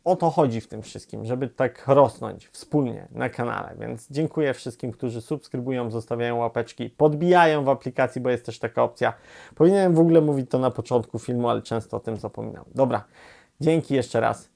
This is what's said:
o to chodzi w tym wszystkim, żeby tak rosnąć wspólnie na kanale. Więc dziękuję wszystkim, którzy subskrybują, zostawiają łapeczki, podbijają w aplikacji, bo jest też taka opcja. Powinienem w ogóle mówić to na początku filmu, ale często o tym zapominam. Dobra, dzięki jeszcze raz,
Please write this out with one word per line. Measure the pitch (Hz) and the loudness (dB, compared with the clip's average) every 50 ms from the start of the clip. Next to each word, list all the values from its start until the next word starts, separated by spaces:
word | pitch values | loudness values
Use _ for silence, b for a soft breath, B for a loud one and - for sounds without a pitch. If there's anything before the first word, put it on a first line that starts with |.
| _ | _
o | 170 185 | -2 0
to | 180 170 165 | 0 0 0
chodzi | 143 - 156 131 113 113 | 2 2 2 2 0 -4
w | - - | -8 -10
tym | - 107 110 | -14 -14 -14
wszystkim, | - - 107 - _ - 107 107 | -12 -14 -16 -16 _ -12 -10 -6
żeby | 113 123 127 135 120 | -4 -4 -4 -4 -6
tak | - - 131 123 - - - | -2 -2 -2 -2 -2 -6 0
rosnąć | 135 139 139 139 123 - - - 107 98 98 - _ | 2 6 6 6 4 4 -6 -10 -10 -10 -12 -18 _
wspólnie | _ - - _ - 147 139 120 113 101 90 - - | _ -20 -14 _ -2 -2 0 -2 -4 -10 -14 -14 -8
na | 117 127 123 | -6 -6 -6
kanale. | - - 120 120 113 101 98 - - - | -4 -6 -6 -6 -6 -8 -8 -10 -12 -12
Więc | 104 113 123 117 - _ | -10 -10 -10 -12 -14 _
dziękuję | 135 143 160 151 - 160 151 139 127 | -6 -4 -4 -4 -2 -2 -2 -2 -2
wszystkim, | - - 131 117 - - 127 113 | -4 -8 -12 -12 -8 -10 -10 -8
którzy | - - 123 113 120 | -6 -8 -8 -8 -8
subskrybują, | 110 - 156 147 - - - 131 123 131 131 127 120 117 | -8 -8 -8 -8 -8 -10 -10 -8 -6 -4 -4 -4 -4 -4
zostawiają | 110 117 110 - 123 117 120 120 120 | -6 -8 -6 -6 -4 -4 -2 -2 -2
łapeczki, | 117 117 113 - 120 113 - - - 120 117 | -2 -2 -2 -2 -4 -6 -6 -8 -10 -10 -10
podbijają | - _ 151 156 151 147 170 175 180 175 170 160 156 151 139 | -2 _ 2 2 2 2 2 4 6 6 6 6 4 2 2
w | 131 | 0
aplikacji, | 139 135 - 131 123 - 131 123 - 131 | 0 0 -2 -6 0 0 0 0 0 -4
bo | 123 127 | -2 -2
jest | 123 120 - | -2 -2 -4
też | - 113 - | -10 -12 -8
taka | - 117 - - 120 | -8 -6 0 0 0
opcja. | 117 - - 123 117 117 B B B B B B B B | 0 0 -2 -2 -2 -2 B B B B B B B B
Powinienem | - 151 175 196 196 190 185 170 | 4 4 6 6 6 4 4 6
w | 160 | 6
ogóle | 165 170 165 165 | 6 8 6 6
mówić | 151 151 147 135 131 - | 6 4 0 -2 -2 -2
to | - 131 | -2 0
na | 131 127 | 0 0
początku | 120 - 117 - 127 120 110 - - 117 | -2 -2 -6 0 0 0 0 -2 -8 -8
filmu, | - - 123 120 120 120 | -6 -4 -4 -2 0 0
ale | 117 110 104 | 0 -2 -4
często | - 113 113 110 - - | -4 -6 -6 -6 -6 -10
o | 113 | -8
tym | - - 110 | -8 -8 -8
zapominam. | 107 - 104 - - 110 110 - - - - - | -8 -10 -12 -12 -10 -12 -12 -12 -14 -20 -14 0
Dobra, | 123 135 123 123 104 - B B B B B B B B B B _ | 0 0 0 0 -4 -6 B B B B B B B B B B _
dzięki | 139 156 160 165 - - 139 | 0 2 2 2 0 0 0
jeszcze | 139 120 - - 113 | -2 -2 0 0 0
raz, | 113 117 113 - - _ _ | 0 0 -2 -4 -10 _ _